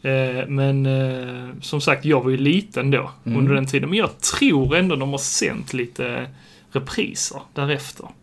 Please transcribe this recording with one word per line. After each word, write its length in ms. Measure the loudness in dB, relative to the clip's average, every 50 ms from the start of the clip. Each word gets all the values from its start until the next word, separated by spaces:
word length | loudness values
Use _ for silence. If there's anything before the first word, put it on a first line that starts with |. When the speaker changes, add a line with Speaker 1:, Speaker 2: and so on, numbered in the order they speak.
| 0
Speaker 1:
Eh, 440 | 2 2 2 2 0 -2 -4 -4 -2
men, 380 | 0 2 2 4 4 2 2
eh, 600 | 2 2 2 0 0 -2 -4 -6 -8 -10 -10 -10 -12 -12 -12
som 200 | -10 -4 -4 -2
sagt, 240 | 2 2 0 2 4
jag 180 | 4 4 4 4
var 60 | 2
ju 60 | 0
liten 540 | 2 4 4 4 2 0 -2 -6 -2 0 2
då, 200 | 2 0 0 -4 -12 -10 -6
Speaker 2:
Mm. 140 | -2 0 2
Speaker 1:
under 160 | 4 4 4
den 120 | 2 0
tiden. 220 | 0 0 -2 0 0
Men 100 | 0 0
jag 220 | 0 0 -2 -4
tror 560 | -4 -2 0 4 4 4 6 4 4 4 4
ändå 200 | 4 4 2 2
de 140 | 0 -2 -2
har 80 | -4 -4
sänt 540 | -4 -2 -2 0 0 -2 -2 -4 -8 -6 -4
lite 540 | -4 -4 -6 -6 -6 -6 -6 -4 -6 -8 -10 -12 -18 -20 -20 -20 -20 -20 _ -6
repriser 680 | -6 -6 -4 -4 -4 -4 -4 -4 -6 -6 -6 -6 -10 -14 -12 _
därefter. 520 | -4 -2 -2 -2 -4 -4 -10 -14 -16 -18 -18 -20 _